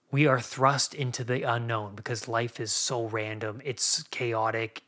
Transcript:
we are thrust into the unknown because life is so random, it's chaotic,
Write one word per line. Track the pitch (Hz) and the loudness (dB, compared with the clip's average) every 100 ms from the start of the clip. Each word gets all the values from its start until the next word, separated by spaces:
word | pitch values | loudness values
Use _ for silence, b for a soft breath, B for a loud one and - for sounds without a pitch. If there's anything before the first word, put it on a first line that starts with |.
| - | -2
we | 139 147 | 4 6
are | 131 | 4
thrust | - - 131 139 - | 2 4 4 4 0
into | - 127 120 | -2 -4 -2
the | 117 127 | -2 0
unknown | 135 117 117 113 104 104 | 0 0 0 -2 -4 -8
because | - 113 - | -6 -4 -2
life | 113 120 - | 0 0 -2
is | 110 | -2
so | - - 120 113 | 0 0 0 -2
random, | 110 107 107 110 110 | -2 -4 -4 -6 -6
it's | 143 117 - - | -6 -2 0 0
chaotic, | - - 120 110 113 113 113 - | -2 -4 -2 0 2 0 -2 -8